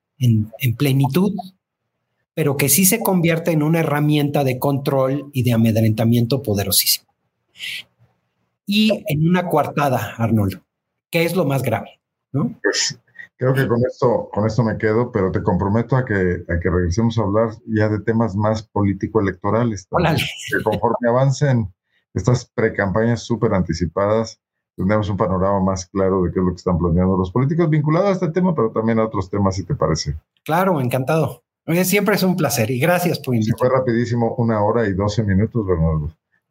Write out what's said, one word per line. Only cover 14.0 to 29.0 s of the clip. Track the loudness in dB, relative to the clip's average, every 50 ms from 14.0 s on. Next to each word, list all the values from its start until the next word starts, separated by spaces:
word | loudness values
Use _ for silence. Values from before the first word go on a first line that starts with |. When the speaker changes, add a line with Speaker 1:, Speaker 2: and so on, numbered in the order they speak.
| 0 0 0 0 -2 -4
Speaker 2:
con | -4 -2 -2
esto | 0 2 0 0
me | 0 0 -2
quedo, | 0 0 2 0 0 0
pero | 0 -2 0 0
te | -2 -2
comprometo | 0 0 0 0 0 0 0 0 0 0 0 0
a | 0
que, | 0 0 0 0 0 0 -2 -4 -4
a | -4 -2
que | 0 0
regresemos | 0 0 0 0 0 0 0 0 0 0
a | 0
hablar | 0 2 2 0 0 -2 -8 -8
ya | -4 0 0 0 0
de | 0 -2
temas | -2 0 0 0 0 0 0
más | 0 0 0 0 -2 -4
político-electorales | -6 -2 0 0 0 0 -2 -4 -2 0 0 0 0 -2 -2 -2 -2 0 0 0 0 -2 -6 -8 -6
también. | -2 0 0 0 0
Speaker 1:
Órale. | -2 -4 -6 -8 -12 -10 -8 -6
Speaker 2:
Que | -2 -2
conforme | -2 0 0 0 -2 -2 0 0 0
avancen | 2 2 2 2 2 0 0 2 2 0 0 -2 -8 _ _ _ _ _ _ _ -8
estas | -4 0 0 0 0 -2
precampañas | -6 _ -2 -2 0 0 0 -2 0 0 0 0 0 0 -2 -2
súper | -4 -4 -2 0 0 0
anticipadas, | 0 0 -2 -2 -2 -2 -2 -2 -2 0 0 2 0 0 -4 -8 -16 _ _ _ _ _ _ _ -4
tendremos | -2 0 0 0 0 0
un | -2 -2
panorama | 0 0 0 0 0 0 2 2
más | 0 0 -2 -2 -6 -6
claro | -4 -2 0 0 2 2 0
de | 0
qué | 0 0
es | -2
lo | -2
que | -2 -2
están | -2 -2 0 0
planeando | 2 2 2 2 2 2 2 0
los | 0 0
políticos | 0 0 0 0 0 0 0 2
vinculado | 2 0 0 2 0 2 2 0
a |
este | 0 0 -2 -2
tema, | -2 0 0 0 0
pero | 0 -2 -2
también | -2 -2 0 0 2
a | 2